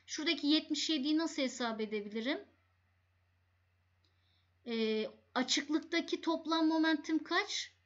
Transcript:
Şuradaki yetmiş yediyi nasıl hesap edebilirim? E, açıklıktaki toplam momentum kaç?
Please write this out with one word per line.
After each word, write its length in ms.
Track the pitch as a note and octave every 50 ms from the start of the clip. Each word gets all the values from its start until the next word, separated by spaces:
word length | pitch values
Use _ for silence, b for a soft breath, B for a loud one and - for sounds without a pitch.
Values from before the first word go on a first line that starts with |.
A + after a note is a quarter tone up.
| b
Şuradaki 420 | - - D#4 D4+ E4+ D#4+ C#4+ C#4+
yetmiş 420 | C#4+ D4+ D#4 D4+ D#4 D4+ C#4+ - -
yediyi 280 | D#4+ C#4+ B3+ D4+ D#4
nasıl 240 | D#4+ E4 D#4 - D4+
hesap 400 | C4+ B3 - - B3 A3+ A3+ G#3+
edebilirim? 580 | A3 G#3+ A3 G#3 G#3 G#3 G#3 A3+ A3+ C4+ E4 G#4 - - _ _ _ _ _ _ _ _ _ _ _ _ _ _ _ _ _ _ _ _ _ _ _ _ _ _ _ _ _ _ _ _ _ _ _ _ _ _ _ _ _ _ -
E, 400 | A#3+ A3+ A3+ A3 A3 A3 G#3+ G#3+ - - - _ _ -
açıklıktaki 880 | B3+ B3+ - - D#4 D4 - D4+ D#4+ - - E4+ E4+ E4 - E4+ -
toplam 460 | - D#4+ D#4+ D#4+ - D4+ E4 E4 D#4+
momentum 560 | D#4 D#4+ D#4+ D#4+ D#4+ D#4+ D4+ - - D#4+ D4+ D#4
kaç? 480 | - E4+ F#4 G#4 - - - - - - _ _